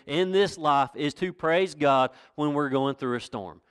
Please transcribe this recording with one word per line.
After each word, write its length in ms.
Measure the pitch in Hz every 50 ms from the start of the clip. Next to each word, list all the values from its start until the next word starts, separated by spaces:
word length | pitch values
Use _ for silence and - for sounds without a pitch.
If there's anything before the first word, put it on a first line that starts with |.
| -
in 240 | - 143 170 185 185
this 260 | 190 196 202 180 -
life, 320 | 175 151 147 143 139 135 123 -
is 180 | 123 151 147 -
to 160 | - 185 180
praise 440 | 165 - 165 160 165 185 190 175 151
God 340 | 151 147 143 135 131 131 123 - - - _ -
when 200 | 151 151 147 143
we're 160 | 147 147 135
going 260 | 131 135 135 139 131
through 220 | - 135 123 120
a 40 | 117
storm. 400 | - - - 110 95 87 76 90 _ _